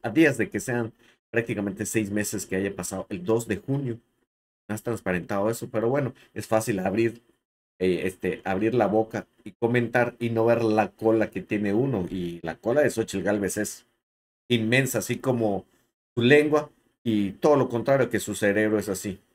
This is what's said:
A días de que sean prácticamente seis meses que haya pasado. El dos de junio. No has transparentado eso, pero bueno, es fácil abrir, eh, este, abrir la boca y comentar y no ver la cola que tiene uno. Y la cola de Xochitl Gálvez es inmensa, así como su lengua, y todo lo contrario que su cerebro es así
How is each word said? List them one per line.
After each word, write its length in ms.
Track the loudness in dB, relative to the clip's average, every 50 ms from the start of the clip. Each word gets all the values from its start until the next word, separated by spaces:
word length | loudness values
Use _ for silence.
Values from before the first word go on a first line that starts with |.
A 80 | -6 -2
días 280 | 2 4 4 4 4
de 120 | 0 -4 -4
que 100 | -4 -8
sean 340 | -6 -4 -4 -4 -4 -6 -8 _ _ _ _ _ _ _
prácticamente 560 | -4 -2 -2 -2 -4 -4 -4 -6 -6 -6 -8
seis 240 | -2 -2 -2 -2 -2
meses 360 | -2 -4 -4 -4 -6 -8 -6
que 100 | -4 -4
haya 200 | -2 -2 -4 -4
pasado. 300 | -6 -8 -6 -6 -8 -8 _
El 140 | -10 -8 -2
dos 240 | 0 0 0 0
de 100 | -4 -6
junio. 420 | -6 -4 -4 -4 -4 -4 -6 -8 -10 _ _ _ _ _ _ _ _ _ _ _ _ _
No 80 | -10 -10
has 80 | -8 -6
transparentado 680 | -6 -6 -4 -2 -2 -2 -2 -2 -4 -4 -2 0 -2
eso, 200 | -2 -4 -8 -6
pero 180 | -4 -2 0
bueno, 260 | 0 0 0 -2 -4 -8 _ -20 _ _
es 140 | -14 -4
fácil 320 | -2 0 0 0 0 -4 -2
abrir, 420 | -2 -2 0 0 0 0 -2 -6 _ _ _ _ _ _ _ _ _ _ _ _
eh, 220 | 0 0 0 0 -2
este, 380 | -4 -6 _ -4 -4 -4 -4 -4
abrir 300 | -4 -2 0 0 0 2
la 140 | 2 2
boca 380 | 2 2 0 0 0 -6 -10 -10 _ _ _ _
y 60 | -20
comentar 640 | -8 _ -2 2 2 2 0 2 2 2 2 2 -2 _
y 100 | -4 -2
no 140 | 0 2 4
ver 180 | 4 4 4 4
la 260 | 4 4 4 2 0
cola 400 | _ _ 2 4 4 4 2 0
que 120 | -4 -10
tiene 320 | -6 -4 -4 -2 0 0 2
uno. 320 | 0 0 0 -2 -4 -4 -4
Y 320 | -6 -6 -6 -6 -8 -8 -10
la 120 | -10 -10
cola 260 | _ -4 0 2 2
de 80 | 2 2
Xochitl 340 | 0 -2 -4 -4 -4 -4 0
Gálvez 320 | 0 0 0 -2 -2 -2
es 300 | -4 -6 -6 -8 -14 _ _ _ _ _ _ _ _ _ _ _ _ _ _
inmensa, 500 | 0 0 2 2 2 2 2 0 -2 -4
así 200 | -2 -2 -6 -4
como 460 | -2 -2 0 0 0 0 0 -2 -6 _ _ _ _ _ _ _ _ _ _
su 100 | 2 6
lengua, 460 | 6 6 6 6 4 2 0 0 -2 _ _ _ _ _ _ _
y 280 | 0 0 2 0 0
todo 240 | -2 2 4 4 6
lo 140 | 6 4 2
contrario 400 | 0 -2 0 2 2 2 2 0
que 100 | 0 -4
su 160 | -4 -4 -4
cerebro 440 | 0 0 2 2 2 2 2 2 0
es 100 | 0 -2
así 320 | -6 -6 -6 -8 -8 -8 _ _